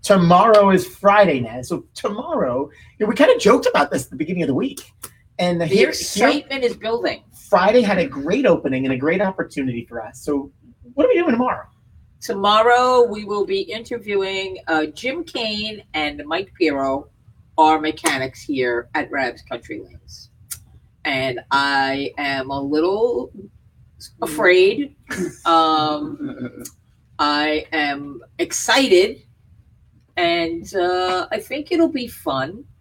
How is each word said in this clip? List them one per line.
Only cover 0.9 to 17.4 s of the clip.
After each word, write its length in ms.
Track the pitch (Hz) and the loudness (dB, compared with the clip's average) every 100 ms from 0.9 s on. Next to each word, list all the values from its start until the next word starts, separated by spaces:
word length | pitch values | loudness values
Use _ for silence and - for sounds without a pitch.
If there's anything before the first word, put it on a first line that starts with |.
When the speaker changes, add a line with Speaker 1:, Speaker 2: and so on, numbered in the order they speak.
| - 196 208 190 139 | 0 4 6 6 4
Speaker 1:
Naz. 280 | 113 120 127 | -4 -8 -8
So 180 | 160 - | -8 -8
tomorrow, 720 | - 214 208 302 294 131 123 - - - _ | -10 -8 -8 -6 -4 -2 -2 -6 -12 -20 _
you 80 | 214 | -4
know, 20 | |
we 60 | - | 4
kinda 220 | - 508 | 4 6
joked 260 | - 269 494 | 6 4 4
about 240 | 151 143 | 2 0
this 140 | 151 | -2
at 60 | - | -8
the 60 | 131 | -8
beginning 260 | 156 180 | -6 -2
of 60 | 156 | -2
the 60 | |
week. 380 | 135 262 - - _ - _ _ - | -2 -2 -8 -18 _ -20 _ _ -4
And 200 | 180 175 | -2 0
Speaker 2:
The 60 | |
Speaker 1:
here, 120 | 170 196 | 2 4
here 100 | 254 | 4
Speaker 2:
excitement 760 | - - 196 254 294 - 269 | 2 -6 2 2 2 -4 -4
is 120 | 240 - | -4 -4
building. 480 | 165 233 330 - _ - - | -4 -2 -4 -6 _ -20 0
Speaker 1:
Friday 320 | 185 190 240 | 2 4 4
had 180 | 208 185 | 4 0
a 80 | 147 | -2
great 380 | 139 143 226 | -4 -4 0
opening 400 | 240 165 147 131 | 2 2 0 -2
and 80 | 131 | -2
a 60 | 131 | -2
great 240 | 143 185 | 0 0
opportunity 640 | 202 185 - - 131 117 - | -2 -4 -8 -4 -4 -6 -8
for 160 | 117 | -12
us. 160 | 107 - | -12 -12
So 300 | - 143 139 _ _ _ 240 | -4 -4 -6 _ _ _ -14
what 140 | - 508 | 0 2
are 20 | |
we 60 | |
doing 160 | 415 349 | 2 2
tomorrow? 320 | 233 247 - - _ _ _ _ _ | 0 0 -4 -10 _ _ _ _ _
Speaker 2:
Tomorrow 840 | - 196 202 214 226 247 254 254 233 | -10 -2 2 4 6 4 4 4 4
we 180 | 208 | 0
will 220 | 208 208 190 | -6 -4 -2
be 140 | 196 | -2
interviewing, 1000 | 185 220 226 240 208 202 190 190 190 185 - | -4 -8 -8 -10 -4 -2 -2 -4 -8 -10 -4
uh, 160 | 160 156 | -2 -2
Jim 380 | - 247 320 | -6 -8 -6
Kane 580 | 339 262 220 208 214 214 - | -8 -6 -6 -6 -8 -10 -10
and 280 | 156 151 147 143 | -6 -6 -8 -6
Mike 260 | 170 196 _ | -6 -6 _
Pirro, 480 | 160 139 135 135 147 _ _ _ | 0 0 -2 -4 -8 _ _ _